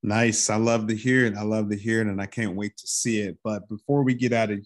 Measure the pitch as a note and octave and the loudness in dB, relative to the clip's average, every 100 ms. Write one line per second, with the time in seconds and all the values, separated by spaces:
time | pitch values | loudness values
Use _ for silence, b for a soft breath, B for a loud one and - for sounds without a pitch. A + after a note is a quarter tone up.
0 | G#2 G#2+ A#2+ G#2+ - G#2+ A2+ A#2 G#2+ A2 | 0 2 2 2 0 2 2 2 0 -2
1 | A#2+ B2+ A#2+ G2+ G#2+ A2 G#2 G#2 G#2+ A2+ | 2 4 4 0 -2 0 0 -2 0 0
2 | G#2+ G2 G2 - A2 F#2 G#2 - - - | 0 -2 -6 -4 -4 -4 -8 -10 -6 -4
3 | B2 A2 G2+ - A#2 G#2+ - G#2+ - C#3+ | 0 -2 -2 -6 -6 -6 -8 -14 -2 0
4 | C3 A#2+ B2 A#2 A2 G#2 | 2 2 2 2 2 -2